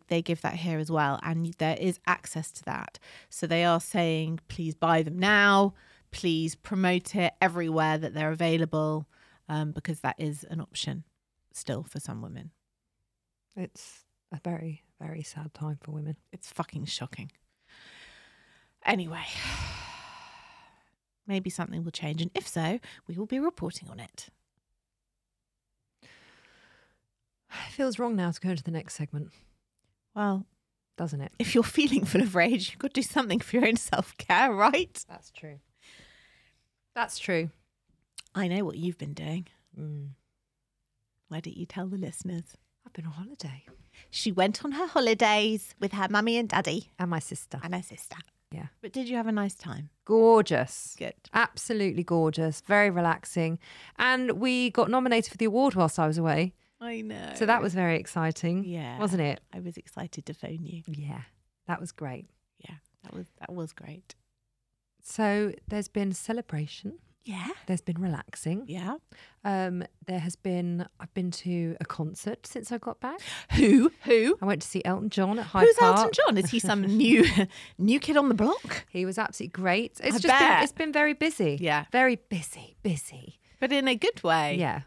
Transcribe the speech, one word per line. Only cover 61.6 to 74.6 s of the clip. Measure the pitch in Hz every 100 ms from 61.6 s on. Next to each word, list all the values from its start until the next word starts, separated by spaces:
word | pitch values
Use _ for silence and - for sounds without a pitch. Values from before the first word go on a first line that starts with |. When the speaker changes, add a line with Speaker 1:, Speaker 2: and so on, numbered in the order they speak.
| -
Speaker 2:
that | 175
was | 170
great. | - 147 127 - _ _ _
Speaker 1:
Yeah, | - 156 _ _
that | -
was, | - 175 _
that | -
was | 180 160
great. | - - 165 - - _ _ _ _ _ _ _ _
Speaker 2:
So | - - 214 208 208 - -
there's | 208 202
been | 208 196
celebration. | 185 - 226 - 151 151 - 202 339 _ _ -
Speaker 1:
Yeah. | 185 190 370 -
Speaker 2:
There's | 180
been | - 165
relaxing. | 185 147 - - 160 185 254
Speaker 1:
Yeah. | 175 185 302 _ - - _ 202
Speaker 2:
Um, | 190 185 180 - _ -
there | 185
has | 170 -
been, | 196 175 175 175 180 -
I've | 175
been | 190 180
to | - 180 175 170 -
a | 156
concert | - 156 185 208 233 -
since | 247 214
I | 233
got | - 226
back. | 254 349 - - -
Speaker 1:
Who? | - 226 269 294 -
Who? | - 233 233 370
Speaker 2:
I | 190
went | 165